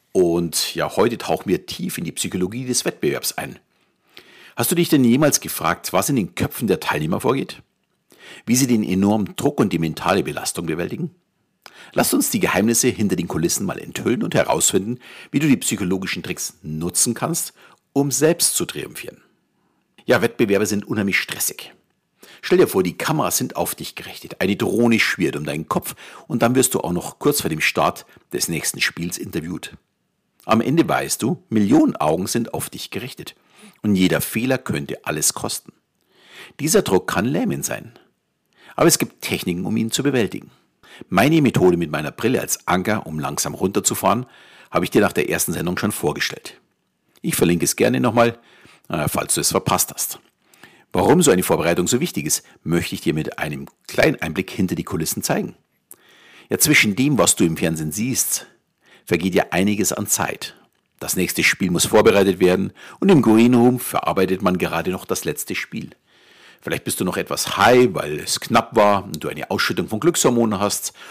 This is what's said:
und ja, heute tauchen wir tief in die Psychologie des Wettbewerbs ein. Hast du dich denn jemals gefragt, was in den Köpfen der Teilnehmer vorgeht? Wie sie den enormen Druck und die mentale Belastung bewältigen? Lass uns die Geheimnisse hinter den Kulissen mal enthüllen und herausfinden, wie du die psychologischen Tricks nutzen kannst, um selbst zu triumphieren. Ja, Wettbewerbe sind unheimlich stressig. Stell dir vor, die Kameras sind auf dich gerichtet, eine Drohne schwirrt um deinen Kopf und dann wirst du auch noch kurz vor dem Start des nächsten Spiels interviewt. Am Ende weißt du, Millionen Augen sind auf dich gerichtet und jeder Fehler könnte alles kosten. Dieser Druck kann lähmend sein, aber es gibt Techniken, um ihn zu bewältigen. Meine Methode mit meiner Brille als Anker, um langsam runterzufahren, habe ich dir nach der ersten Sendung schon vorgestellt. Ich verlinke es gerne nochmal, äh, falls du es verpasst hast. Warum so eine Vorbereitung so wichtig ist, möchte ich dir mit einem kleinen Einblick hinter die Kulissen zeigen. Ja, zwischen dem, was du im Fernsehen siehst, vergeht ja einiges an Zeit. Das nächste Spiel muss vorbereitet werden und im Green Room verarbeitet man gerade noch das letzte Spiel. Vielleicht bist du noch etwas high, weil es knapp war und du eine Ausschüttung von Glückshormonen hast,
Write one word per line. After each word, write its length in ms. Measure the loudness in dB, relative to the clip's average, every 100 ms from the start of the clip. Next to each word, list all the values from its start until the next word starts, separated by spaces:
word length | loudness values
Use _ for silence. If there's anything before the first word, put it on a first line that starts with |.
| _
und 640 | 2 4 2 -2 -4 -4 -4
ja, 200 | -2 2
heute 220 | 0 0
tauchen 320 | -4 -4 0
wir 160 | -2 -2
tief 320 | -10 -8 -6
in 60 |
die 80 | -8
Psychologie 540 | -6 -6 -4 -4 -4 -4
des 200 | -4 -4
Wettbewerbs 480 | -4 -4 -4 -6
ein. 260 | -8 -10 -14 _ _ _ _ _ -20 -20 -20 -12 -4
Hast 160 | -2
du 40 | 0
dich 140 | 4
denn 140 | 6
jemals 360 | 6 6 4 2
gefragt, 540 | -2 -4 -2 -2 -2
was 160 | 0 2
in 60 | 0
den 200 | -2 -2
Köpfen 320 | -4 -2 0
der 120 | 0
Teilnehmer 420 | 0 -2 -2 -2
vorgeht? 400 | 0 -2 -4 -12 _ _ _ _ _ _ -20 -10 0
Wie 100 | 2
sie 120 | 4
den 160 | 2
enormen 520 | 2 2 2 2 -2 -2
Druck 240 | -2 2
und 140 | 0
die 60 | 0
mentale 440 | -2 -2 0 0
Belastung 420 | 0 -4 -8 -6 -6
bewältigen? 480 | -4 -6 -6 -8 -10 _ _ _ _ -20 -20 -8
Lass 200 | -2 0
uns 160 | 0 0
die 100 | 0
Geheimnisse 480 | 0 2 2 2 2
hinter 280 | 2 0 0
den 120 | -2
Kulissen 380 | -2 -2 -2 -4
mal 140 | -8
enthüllen 440 | -10 -6 -2 -2
und 100 | 0
herausfinden, 680 | 0 0 0 0 0 -2 -8 -12 -20 -8
wie 80 | 0
du 80 | 2
die 100 | 2
psychologischen 680 | 0 -2 -2 -2 -4 -8
Tricks 320 | -8 -8 -10 -12
nutzen 520 | -10 -6 -4 -2 -2
kannst, 400 | -2 -4 -4 -8 -12 -20 _ _
um 180 | 0 0
selbst 440 | 2 2 2 0 -2
zu 100 | -4
triumphieren. 560 | -8 -10 -12 -16 -18 _ _ _ _ _ _ _ _ 0
Ja, 160 | 2
Wettbewerbe 440 | 2 0 0 2 0
sind 220 | -2 -4
unheimlich 320 | -4 -2 -2
stressig. 540 | -4 -6 -6 -8 -16 _ _ _ _ _ -20 -12
Stell 160 | 2 4
dir 100 | 4
vor, 160 | 2
die 140 | 0 -2
Kameras 400 | -2 -2 0 -2
sind 180 | -4 -4
auf 200 | -6 -6
dich 200 | -12 -14
gerichtet, 420 | -16 -16 -14 -4
eine 160 | -2 0
Drohne 440 | 0 2 4 4
schwirrt 360 | 2 0 -2 -2
um 100 | -6
deinen 220 | -6 -4
Kopf 280 | -4 -4 -10 -18 -18 -6
und 140 | 0
dann 140 | 2 4
wirst 180 | 2
du 60 | 0
auch 120 | -2
noch 280 | -4 -6 -2
kurz 220 | 0 0
vor 80 | -2
dem 120 | -2
Start 440 | -2 0 0 -2 -10 _ _
des 160 | -6 -4
nächsten 340 | -4 -4 -4
Spiels 360 | -4 -4 -8 -8
interviewt. 580 | -8 -8 -8 -10 -12 -20 _ _ _ _ _ _ 0
Am 160 | 2
Ende 260 | 4 2 2
weißt 340 | 0 -2 -2
du, 220 | -2 -4 -2
Millionen 460 | 0 4 6 4 2
Augen 320 | 0 0 -2
sind 260 | -4 -4
auf 160 | -6 -8
dich 200 | -10 -12
gerichtet 460 | -10 -12 -14 -18 -20 _ _ -20 _
und 140 | 0 4
jeder 240 | 4 2
Fehler 380 | -2 -2 -2 -2
könnte 480 | -2 -6 -6 -8 -6
alles 280 | -4 -2
kosten. 400 | -4 -6 -8 -12 -20 _ _ _ _ _ -20 -20 -6
Dieser 220 | 2 2
Druck 260 | 4 0 0
kann 180 | -2 0
lähmend 380 | 0 -2 -2
sein, 300 | -6 -8 -12 -20 _ _ _ _ _ _ -8 2
aber 120 | 4
es 100 | 4
gibt 220 | 0 -8
Techniken, 440 | -6 -4 -2 -4 -2
um 120 | -2
ihn 140 | -2
zu 120 | 0
bewältigen. 480 | 0 0 0 -4 -14 _ _ _ -20 -20 -2
Meine 320 | 2 4 6
Methode 360 | 4 6 6 4
mit 120 | 0
meiner 220 | -4 -6
Brille 280 | -2 0 0
als 280 | -2 -4 0
Anker, 400 | 0 0 -2 -4
um 120 | -6
langsam 360 | -6 -4 -6 -2
runterzufahren, 720 | -2 0 -2 0 0 0 -2 -14 -20 -20 -6
habe 160 | -2 2
ich 60 |
dir 100 | 4
nach 120 | 2
der 140 | 2 -2
ersten 240 | -2 -2
Sendung 240 | -4 -4 -2
schon 140 | -4
vorgestellt. 680 | -2 -4 -2 -4 -8 -16 -20 _ _ _ _ _ _
Ich 140 | -4 0
verlinke 300 | 2 2 0
es 100 | 2
gerne 240 | 2 2
nochmal, 380 | 0 2 2 0 _ _ -20 _ -8
äh, 180 | -4 -4
falls 260 | -4 -2
du 80 | -2
es 80 | 0
verpasst 420 | 0 0 0 -2
hast. 280 | -6 -10 -10 _ _ _ _ -20 _ _
Warum 320 | 2 4 6
so 80 | 6
eine 100 | 4
Vorbereitung 460 | 2 2 2 0 0
so 120 | 0
wichtig 280 | -2 -4 -4
ist, 160 | -4 -6 _
möchte 300 | -2 -2 -2
ich 80 | -4
dir 140 | -4 -2
mit 240 | -4 -6
einem 260 | -8 -8 -12 -18 -6
kleinen 340 | 0 2 0
Einblick 300 | -4 -4 -4
hinter 240 | -2 -2 -2
die 80 |
Kulissen 400 | -4 -4 -4 -4
zeigen. 320 | -2 -2 -4 -10 _ _ -20 -20 _ _ -20 -20 -6
Ja, 100 | 0
zwischen 360 | 2 4 2 2
dem, 220 | 2 2
was 180 | 2 2
du 80 |
im 140 | 0 0
Fernsehen 340 | -2 -2 -6
siehst, 540 | -4 -4 -4 -4 -6 -8 _ _ _ _ _
vergeht 300 | -4 -2 2
ja 140 | 0 0
einiges 440 | 0 0 2 0
an 120 | -2 -2
Zeit. 500 | -2 -4 -6 -12 -16 _ _ _ -12
Das 160 | -6 -2
nächste 280 | -2 0
Spiel 280 | 0 0 0
muss 160 | 0 4
vorbereitet 520 | 6 6 6 4 4
werden 320 | 4 4 -2 -8 -20 0
und 100 | 4
im 140 | 6
Green 320 | 6 6 8 8
Room 240 | 6 4
verarbeitet 640 | -2 -4 -2 0 0 2
man 160 | 0 0
gerade 320 | 0 -2 -4
noch 140 | -6 -4
das 200 | -6 -4
letzte 300 | -6 -8 -8
Spiel. 340 | -8 -10 -12 -16 _ _ _ _ -20 _
Vielleicht 240 | -8 -6 -4
bist 160 | -4
du 20 |
noch 140 | -2 -2
etwas 400 | -4 -4 -4 2
high, 320 | 6 8 6
weil 280 | 2 -6 -6
es 200 | -6 -6
knapp 340 | 0 0 2
war 300 | 4 4 4
und 180 | -2 -8
du 60 | -8
eine 240 | -8 -6
Ausschüttung 380 | -2 -2 -2 -4
von 100 | -2
Glückshormonen 640 | 0 2 2 2 2 0
hast, 320 | -2 -2 -8 -12 -18